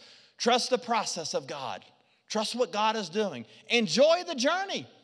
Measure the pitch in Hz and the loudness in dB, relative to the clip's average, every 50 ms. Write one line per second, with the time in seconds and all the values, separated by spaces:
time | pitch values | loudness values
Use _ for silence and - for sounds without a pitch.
0 | - - - - - _ _ - - 233 247 247 240 - 254 240 - - 240 220 | -20 -20 -20 -20 -20 _ _ -4 2 2 2 2 2 0 -2 -2 -2 0 -2 -2
1 | 190 - - 185 156 - - 170 143 135 160 143 131 117 98 92 - - _ _ | -2 -4 -6 -8 -6 -4 -6 -6 -6 -6 -10 -8 -8 -8 -8 -10 -12 -16 _ _
2 | _ _ _ _ _ - - 214 220 - - 240 247 - - 208 214 220 220 226 | _ _ _ _ _ -6 -4 -4 -2 -2 0 -2 -2 -2 0 0 0 0 0 0
3 | 202 160 160 214 214 190 147 120 113 - - - - - 220 240 220 170 147 208 | -4 -4 -2 -2 -2 -2 -4 -8 -12 -12 -16 -16 -4 2 2 2 4 4 4 6
4 | 277 311 330 359 359 349 330 254 226 294 339 370 392 392 330 208 123 - - - | 6 6 6 4 0 -4 -4 0 0 2 2 0 -2 -4 -6 -8 -8 -10 -16 -20